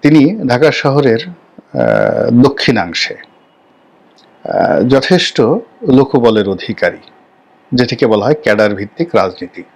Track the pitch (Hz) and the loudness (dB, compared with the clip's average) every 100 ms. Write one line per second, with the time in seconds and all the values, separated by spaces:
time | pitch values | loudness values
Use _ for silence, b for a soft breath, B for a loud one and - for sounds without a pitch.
0 | 147 156 143 113 135 123 151 - 147 139 | 4 4 4 0 -2 2 2 0 -2 0
1 | 139 113 - - _ - _ 135 120 53 | 0 0 -4 -18 _ -20 _ -4 0 0
2 | 52 - - 120 131 139 - 117 87 85 | 0 -2 0 4 2 2 -2 -2 -2 -6
3 | - - - _ _ _ _ _ _ _ | -8 -10 -20 _ _ _ _ _ _ _
4 | _ _ _ _ - - - 78 113 135 | _ _ _ _ -8 -2 0 0 2 2
5 | - 180 - - 113 180 - _ 214 131 | 2 0 0 0 0 0 -4 _ 2 2
6 | 131 135 117 107 101 92 - 104 87 87 | 4 2 2 2 -2 -4 -8 -4 -4 -4
7 | - _ _ _ _ _ _ 123 120 120 | -20 _ _ _ _ _ _ -2 -2 0
8 | 123 107 104 151 - 104 107 101 104 _ | 0 2 0 0 0 2 0 -2 -10 _
9 | 170 110 95 92 90 - - | -4 -2 -2 -4 -16 -16 -20